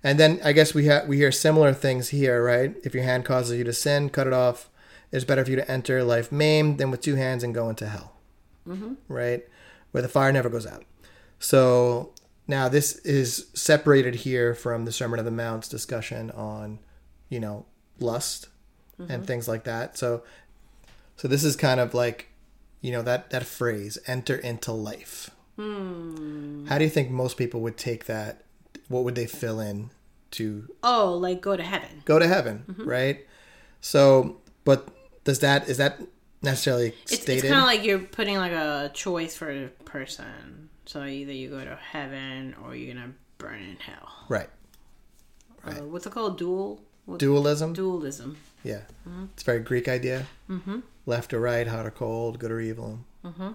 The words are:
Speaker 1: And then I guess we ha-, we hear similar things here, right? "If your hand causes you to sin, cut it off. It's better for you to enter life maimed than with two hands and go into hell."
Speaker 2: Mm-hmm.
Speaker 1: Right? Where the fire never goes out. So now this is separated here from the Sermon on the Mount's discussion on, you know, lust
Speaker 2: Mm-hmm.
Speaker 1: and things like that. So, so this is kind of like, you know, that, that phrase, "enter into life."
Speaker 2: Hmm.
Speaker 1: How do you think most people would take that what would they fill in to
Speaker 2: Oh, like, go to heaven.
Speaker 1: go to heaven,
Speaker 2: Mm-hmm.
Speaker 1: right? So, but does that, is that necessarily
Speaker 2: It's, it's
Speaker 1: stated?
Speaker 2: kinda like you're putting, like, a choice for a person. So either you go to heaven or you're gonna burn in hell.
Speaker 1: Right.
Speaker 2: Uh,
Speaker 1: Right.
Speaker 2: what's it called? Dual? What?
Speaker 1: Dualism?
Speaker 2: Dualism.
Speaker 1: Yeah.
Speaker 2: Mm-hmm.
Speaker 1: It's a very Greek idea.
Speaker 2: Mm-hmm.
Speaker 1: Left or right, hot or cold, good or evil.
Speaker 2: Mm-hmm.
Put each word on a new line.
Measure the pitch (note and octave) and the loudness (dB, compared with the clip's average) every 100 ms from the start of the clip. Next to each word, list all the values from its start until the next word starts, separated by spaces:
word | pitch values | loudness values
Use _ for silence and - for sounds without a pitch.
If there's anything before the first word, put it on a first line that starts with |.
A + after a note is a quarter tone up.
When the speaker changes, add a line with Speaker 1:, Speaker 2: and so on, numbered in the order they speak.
Speaker 1:
And | C#3 D3 | 4 8
then | D#3 F3 | 8 8
I | D3+ | 6
guess | D3 D3+ | 8 8
we | D3+ D3 | 6 6
ha-, | D3 D3 | 6 4
we | C#3 | 4
hear | C#3+ | 4
similar | - D#3 D#3 D3 | 6 6 8 8
things | C3+ C3+ B2+ B2 | 6 0 0 -2
here, | C#3+ C3+ A#2+ | 2 4 4
right? | A#2+ A#2+ C3+ - | 4 4 2 -2
"If | C3 B2+ | -6 -2
your | |
hand | B2+ B2+ | 0 0
causes | B2 C3 A#2+ A#2+ | 2 0 0 -2
you | |
to | A#2+ | -2
sin, | A#2+ D3 C#3+ C#3+ | -2 2 2 2
cut | C#3 C3 | 0 2
it | |
off. | C3 B2 A#2+ - _ - - _ | 4 2 2 -12 _ -20 -20 _
It's | C3+ | -4
better | B2+ C3+ C3 | 2 2 2
for | |
you | C3 | 0
to | C3+ | 0
enter | C3 B2 C3 | -4 0 0
life | B2 A#2 A2+ | 2 2 0
maimed | C#3+ D3+ D#3 D3+ C#3+ | 2 4 6 4 2
than | C3+ | -2
with | B2+ | -2
two | D3+ | 0
hands | C3+ C3 B2+ | 0 0 -2
and | A#2+ | -2
go | A#2 A2+ | -2 -2
into | A2+ G#2+ | -4 -6
hell." | G#2 - - _ _ _ _ - | -8 -12 -20 _ _ _ _ -12
Speaker 2:
Mm-hmm. | F#3+ G#3+ C4+ - | -12 -10 -12 -10
Speaker 1:
Right? | B2+ A#2+ B2 - _ - - _ | -4 -2 -4 -6 _ -20 -20 _
Where | B2+ | -4
the | B2 | 0
fire | C#3+ C3+ | 2 4
never | C3+ B2 | 4 0
goes | A#2 G#2+ | -4 -8
out. | - - - - - - _ | -14 -20 -20 -20 -20 -20 _
So | - C3+ B2+ B2 B2 A#2+ C#3+ - _ _ - | 4 6 8 6 4 2 -4 -16 _ _ -4
now | C#3 C3 | 0 4
this | C#3+ C#3+ - | 4 2 -4
is | F3 C#3 B2 - - | 0 2 2 -2 -8
separated | - - D3+ D3+ C#3 B2+ A#2+ | -4 4 6 8 6 6 -2
here | C3+ B2+ A#2+ A#2 | -2 2 2 0
from | A#2+ A#2 A2+ | -4 -4 -4
the | |
Sermon | - A#2+ A#2 | -4 -4 -2
on | A2+ | -4
the | |
Mount's | A2+ A#2 A2+ - | -4 -4 -6 -8
discussion | A2 - A#2 G#2+ A#2 A2+ | -10 -6 -8 -6 -8 -10
on, | A2+ G#2+ G#2+ G#2+ G#2+ - - _ - - | -10 -10 -10 -12 -14 -18 -20 _ -20 -10
you | B2 | -6
know, | G#2+ G#2 - _ _ - | -6 -8 -14 _ _ -6
lust | A#2+ A#2 - - - _ _ _ _ - | -4 -2 -4 -8 -14 _ _ _ _ -16
Speaker 2:
Mm-hmm. | F3 | -10
Speaker 1:
and | B2 F#2+ | -8 -6
things | B2 A#2 | -6 -4
like | A2+ A#2+ | -6 -6
that. | A2+ B2 - | -8 -8 -4
So, | B2 A#2 - - _ - - - - - - - | -4 -4 -8 -20 _ -20 -20 -20 -20 -20 -20 -8
so | C3+ | 0
this | C#3 | 2
is | D3+ - | 2 2
kind | C#3+ B2+ | 4 4
of | B2 | 2
like, | B2 A#2+ A2+ - - - - _ - | 2 0 -2 -16 -20 -20 -20 _ -10
you | B2+ | -6
know, | B2 | -4
that, | A#2 B2 - | -2 -2 -2
that | - B2+ | -6 -6
phrase, | - A#2+ G#2+ G2+ - - | -4 -2 -2 -8 -10 -6
"enter | B2+ A#2+ B2+ | -6 -2 -4
into | B2 A2+ - | -4 -6 -6
life." | A2 G#2+ G#2 - - - _ _ - | -6 -6 -10 -14 -16 -16 _ _ -12
Speaker 2:
Hmm. | G#3+ G3+ F#3+ F3 E3 D#3+ D3+ D3+ D3 D3 D3 | -10 -8 -8 -10 -10 -10 -10 -10 -12 -12 -4
Speaker 1:
How | C#3+ | 0
do | |
you | D#3 | 2
think | D3+ B2+ | 0 -2
most | B2+ B2+ - | -2 -4 -2
people | A#2+ A#2 | -4 -4
would | A2+ A2 | -6 -6
take | B2 A2+ - | -8 -8 -8
that | A2 G#2+ - _ _ _ - _ | -8 -8 -12 _ _ _ -20 _
what | B2+ | -4
would | B2 B2 | -2 -4
they | A2+ | -6
fill | - A#2 A2 | -6 -6 -4
in | G#2+ G2+ A2 _ _ _ _ | -6 -6 -10 _ _ _ _
to | - A2 G#2 A2+ - | -6 -6 -6 -12 -4
Speaker 2:
Oh, | A#3+ A#3+ G3 F3 | 0 2 2 0
like, | F3+ F3+ | -2 -2
go | G3 F#3+ | -2 -4
to | |
heaven. | E3 F#3+ - - - | -2 -6 -8 -10 4
Speaker 1:
go | D#3 | 6
to | E3 | 6
heaven, | F#3 A#2+ G#2+ C3+ | 4 0 -6 -12
Speaker 2:
Mm-hmm. | F#3+ D3 | -10 -4
Speaker 1:
right? | B2 C3 C#3 - - - - - _ | 0 0 -2 -10 -20 -20 -20 -20 _
So, | - D3 C#3 C3+ B2+ - - _ | 2 8 10 8 6 -6 -20 _
but | - C3+ - - - - | 4 4 2 -20 -20 -6
does | - C3 | -2 2
that, | C#3+ C#3 - | 4 2 2
is | B2+ | 0
that | C#3 - - _ _ _ | 0 -2 -18 _ _ _
necessarily | C#3 C3 C#3+ B2 A#2 - | -4 0 0 2 0 -4
Speaker 2:
It's, | - | -6
it's | D#3 | -4
Speaker 1:
stated? | - B2+ | 0 0
Speaker 2:
kinda | C3+ C4+ | 4 4
like | B3+ A3 | 4 2
you're | G#3 G3 | 2 -2
putting, | F#3 - G3+ G3 | -2 -6 -2 -2
like, | F3+ | -2
a | E3+ D3+ C#3+ C#3+ | -2 -4 -4 -6
choice | - G3 F3 E3 - | -8 -6 -6 -6 -8
for | D#3 | -10
a | C#3 C3 - - | -8 -10 -14 -16
person. | C#3+ C3 - A2 - - D3 D#3 - - | -14 -12 -14 -16 -18 -20 -20 -20 -20 -16
So | D3 | -12
either | C#3 C#3 C#3 | -10 -10 -10
you | C3+ C3 | -10 -10
go | C#3 | -12
to | C3 C3 | -12 -14
heaven | - D#3 C#3 C3+ C3+ C3 C3 - | -12 -10 -10 -10 -10 -10 -12 -14
or | B2 B2 | -16 -14
you're | B2+ | -12
gonna | B2 B2 C3+ _ _ | -14 -16 -18 _ _
burn | - G#2+ | -16 -14
in | F#2+ F#2 | -16 -16
hell. | - - - - - | -18 -18 -20 -20 -6
Speaker 1:
Right. | A2 - _ - - _ - _ _ _ _ _ - - | -6 -6 _ -20 -20 _ -20 _ _ _ _ _ -20 -14
Speaker 2:
Uh, | |
Speaker 1:
Right. | D3 | -12
Speaker 2:
what's | D3 F3 G3 | -10 -12 -10
it | |
called? | A#3 G#3+ F#3 | -6 -4 -4
Dual? | F3 F#3 G3+ G#3+ _ _ - | -4 -2 -4 -10 _ _ -14
What? | - | 0
Speaker 1:
Dualism? | C#3 C#3+ C#3+ D3 D#3+ | 2 4 2 0 -2
Speaker 2:
Dualism. | E3+ F#3+ F3+ D3 C#3 B2 D3+ - _ | -2 -4 -4 -6 -10 -14 -16 -20 _
Speaker 1:
Yeah. | B2+ G#2 - - F3 | -12 -10 -14 -20 -18
Speaker 2:
Mm-hmm. | F3+ G3 | -14 -16
Speaker 1:
It's | - | -6
a | - | -2
very | A#2 | -2
Greek | A2+ B2 A#2+ | 0 -2 0
idea. | B2+ B2+ C3 C3+ - - | -2 -2 -4 -8 -14 -12
Speaker 2:
Mm-hmm. | F#3 F3+ G#3+ - _ - | -10 -8 -10 -12 _ -4
Speaker 1:
Left | A#2 - | -4 -2
or | A#2 | -2
right, | A#2+ A#2+ A#2 | 0 0 -2
hot | A2+ A2 | -4 -8
or | |
cold, | - A#2 A2+ A#2 A#2+ | -6 -6 -4 -4 -6
good | A#2 | -6
or | A2+ | -6
evil. | A2+ A2+ A2+ A2 B2 - | -6 -8 -10 -12 -16 -18
Speaker 2:
Mm-hmm. | F3 E3+ F#3+ | -16 -10 -12